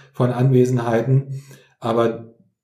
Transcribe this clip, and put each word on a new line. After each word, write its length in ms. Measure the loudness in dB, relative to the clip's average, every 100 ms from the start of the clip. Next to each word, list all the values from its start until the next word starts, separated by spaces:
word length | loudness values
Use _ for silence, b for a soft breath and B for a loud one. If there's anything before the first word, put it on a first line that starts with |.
| B
von 200 | -4 -2
Anwesenheiten. 1120 | 0 2 4 4 0 -2 -2 2 0 -2 B B B B B
Aber 540 | -4 0 0 -2 -12 _ _ _